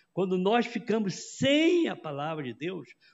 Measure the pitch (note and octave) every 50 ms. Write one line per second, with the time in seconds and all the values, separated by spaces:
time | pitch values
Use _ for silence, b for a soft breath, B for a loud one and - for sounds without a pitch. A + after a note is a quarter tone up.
0 | b b _ E3+ G3 F#3 F#3 F#3 F#3 G3 A3+ A#3+ A3 - - A3 - - A3+ A3+
1 | G#3 F#3+ - - - - - - B3 C4+ C#4+ D4+ D#4+ F4 F4+ E4+ D#4+ G#3+ F3 -
2 | - D#3 C#3 C#3 D3 D#3 D#3+ D#3 C3+ B2 A2 - D3+ F3+ F#3+ E3+ - - - b
3 | b b